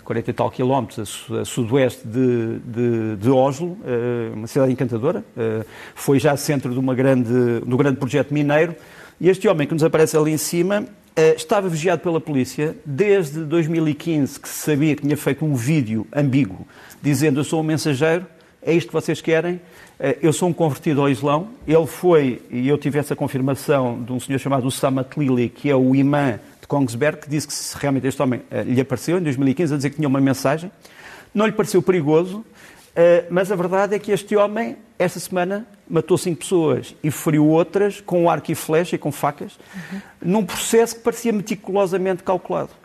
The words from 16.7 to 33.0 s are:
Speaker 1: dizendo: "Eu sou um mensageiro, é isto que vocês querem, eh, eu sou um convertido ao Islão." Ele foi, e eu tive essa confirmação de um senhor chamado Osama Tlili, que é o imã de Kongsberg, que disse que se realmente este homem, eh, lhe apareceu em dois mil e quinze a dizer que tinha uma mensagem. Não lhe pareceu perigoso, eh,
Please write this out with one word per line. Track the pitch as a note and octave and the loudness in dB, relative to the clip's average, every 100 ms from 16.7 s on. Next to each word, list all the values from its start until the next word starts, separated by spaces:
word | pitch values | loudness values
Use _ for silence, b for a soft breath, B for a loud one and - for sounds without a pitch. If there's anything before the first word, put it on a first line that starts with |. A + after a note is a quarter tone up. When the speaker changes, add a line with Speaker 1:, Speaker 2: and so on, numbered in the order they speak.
| B B B | B B B
Speaker 1:
dizendo: | C3+ C3 D#3 C#3 | -2 2 2 0
"Eu | |
sou | C3+ D#3+ | 0 -2
um | |
mensageiro, | D#3 D#3 D#3+ C3 D#3 F3 F3+ - b b | 0 -2 0 0 2 0 -4 -18 b b
é | C3 | 0
isto | E3 - | 0 0
que | |
vocês | D#3 D#3+ D#3 | -4 -2 -4
querem, | - D#3+ E3+ F3+ - B B B | 0 0 0 -6 -10 B B B
eh, | C#3 - | -4 0
eu | E3 | 0
sou | - F#3 | 2 0
um | |
convertido | E3 E3 C3 E3+ C#3 | 0 0 0 -2 2
ao | C#3 | 2
Islão." | B2 C#3+ D3+ G3 - | 2 0 -2 -4 -10
Ele | - D#3+ D#3+ | 2 2 2
foi, | - F3+ E3 C3+ A2+ - | 0 4 4 4 -2 -6
e | B2 C3 | -2 0
eu | C#3+ | 0
tive | D3 C#3+ | 0 -2
essa | C#3 | -2
confirmação | C#3+ F#3 C3 C3 B2+ - C#3 B2+ A#2 | -4 -4 -2 -2 -2 0 2 0 -4
de | A#2+ | -6
um | B2+ | -6
senhor | - C3+ | -4 -4
chamado | C3+ C3+ B2+ | 0 0 0
Osama | - C#3 C3 | 0 0 0
Tlili, | C3 - C#3 B2+ A#2 | -2 -2 0 2 0
que | - D3 | -2 0
é | C3+ | 4
o | C3 | 4
imã | C3+ C#3 D3 C#3 G#2 B B | 4 4 2 0 -2 B B
de | - | -4
Kongsberg, | C#3+ B2+ A#2 D3 D3+ | 0 0 0 -2 -2
que | - | -4
disse | D3 - | -6 -4
que | |
se | - - - | -8 -10 -6
realmente | C#3 C3+ C3 | -2 0 -2
este | - | 0
homem, | C3+ A#2+ - | 0 -2 -4
eh, | A2 | -6
lhe | G#2 B2 | -2 0
apareceu | C3 B2+ - F3+ | 0 -2 -2 -2
em | |
dois | D#3 B2+ | 0 0
mil | C#3 | 0
e | |
quinze | C3 E3 | 0 0
a | D3 | 0
dizer | C#3 | -4
que | C#3+ | -2
tinha | D3 | 0
uma | C3+ | 2
mensagem. | C3+ C3 C3+ D#3 F3+ - B B B B B | 2 0 0 -2 -4 -16 B B B B B
Não | G3+ | 0
lhe | G#3+ | 0
pareceu | G#3+ F#3+ F#3 | 0 0 2
perigoso, | - F3+ C#3+ D#3 F#3 G#3 - B B B B | 2 2 4 2 2 -4 -14 B B B B
eh, | - | 4